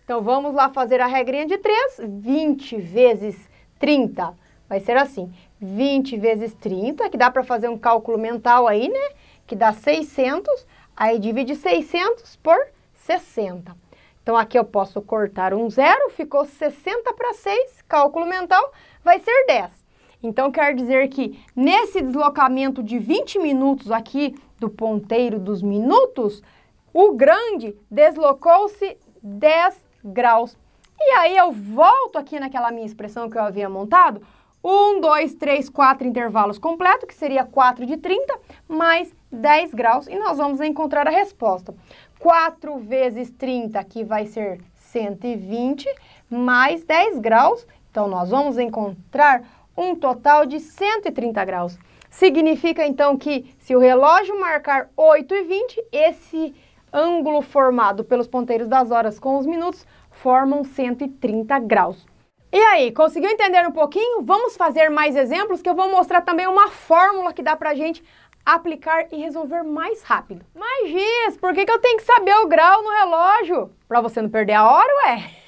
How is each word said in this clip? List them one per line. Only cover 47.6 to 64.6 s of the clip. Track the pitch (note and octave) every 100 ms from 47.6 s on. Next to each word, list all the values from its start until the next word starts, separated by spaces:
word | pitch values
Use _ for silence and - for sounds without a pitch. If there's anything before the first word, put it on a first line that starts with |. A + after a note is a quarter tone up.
| - _ _
Então, | - G3+
nós | F#3 F3+
vamos | B3 C#4+ A#3+
encontrar | A#3+ A3 G#3 F#3 - C4+ D4 B3 B3+ _ _ -
um | F4+ E4+
total | C#4 B3+ C#4+ D4+ D4
de | D4
cento | D#4 - G4+ A4 F#4+
e |
trinta | D4+ A#3 A3
graus. | F#3 F3+ F3 F3+ _ _ -
Significa, | - F#4 C#4 D#4+ D#4 E4 E4 D4+
então, | C#4 C#4+ C#4
que | D4 C#4 - _
se | -
o | B3+
relógio | B3+ B3+ D4 F4 F#4+ G4+
marcar | F4+ D4+ D4 C4+ B3+ -
oito | D#4 D#4 D4
e | G4
vinte, | E4+ G4 B4+ - A4+
esse | C#4+ D#4+ E4 - D#4+ D#4+ - _ _ _
ângulo | C#4+ E4 E4+ D4 D4+
formado | C#4 C#4+ C4 B3 G#3 G3+
pelos | A3 B3 A#3+
ponteiros | B3+ B3 A3+ A3+
das | C4 A#3+
horas | A#3 A3+ G#3+
com | C4+ C#4
os |
minutos | C4+ E4+ F4 - _ _ _
formam | - B3+ B3+ C4+ C#4+
cento | C4+ - B3 B3
e | C#4
trinta | C4+ A3 A3 A3 C#4
graus. | A3 G#3 F3 F#3+ _ _ _ _ _
E | F#4+
aí, | A4 F4+ B3
conseguiu | A3 D#4 D#4+ F#4
entender | A4 G4+ F4+ F4
um |
pouquinho? | E4+ D4 F#4 A#4 A#4
Vamos | B3+ G4+ A#4+
fazer | -